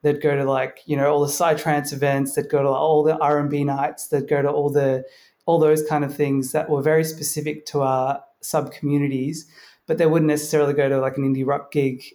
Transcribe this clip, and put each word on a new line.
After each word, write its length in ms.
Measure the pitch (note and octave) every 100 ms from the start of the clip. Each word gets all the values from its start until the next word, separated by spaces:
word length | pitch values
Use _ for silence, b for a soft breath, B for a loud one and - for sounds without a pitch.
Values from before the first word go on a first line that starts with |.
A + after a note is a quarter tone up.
they'd 200 | D3+ D3
go 140 | D3+ C#3+
to, 80 |
like, 380 | C3+ C3 C3 - -
you 120 | D3
know, 120 | C#3
all 80 | D3
the 100 | C#3+
Psytrance 640 | - E3+ D3+ E3 D3 C#3+
events, 400 | C#3 C#3+ C#3 C#3
they'd 160 | - D3
go 120 | D3
to 80 | C#3
all 340 | C3+ D#3 D3+
the 140 | D3+ D#3
R 200 | D3 D3
and 100 | C#3+
B 140 | C#3+
nights, 440 | C#3+ C#3 C#3 - -
they'd 200 | C#3+ C3
go 140 | C#3+
to 80 | C#3+
all 180 | D3 C#3+
the, 360 | C#3 C#3 C3 C3 B B B -
all 140 | E3
those 220 | D#3 D#3 D3+
kind 160 | D3+
of 100 | C#3+
things 380 | C#3+ C#3+ C#3 C3
that 180 | D#3 D3+
were 120 | D3
very 240 | C#3+ D#3+ D#3+
specific 600 | - C#3+ - D3 D3+ -
to 140 | D3
our 380 | C3+ C3 C3 C#3 - _
sub-communities, 1040 | - E3 D3 - D3 C#3+ C#3+ C3+ C3+ D#3+ - B B B -
but 100 | D#3+
they 100 | D#3+
wouldn't 200 | D#3+ D3+
necessarily 460 | D3+ D#3 D#3 C#3+
go 160 | C#3+ C#3
to, 100 | C3+
like, 180 | C3 C3
an 60 | C3+
indie 140 | C3+ C3
rock 240 | C#3+ -
gig 320 | D3+ C3+ B2+ -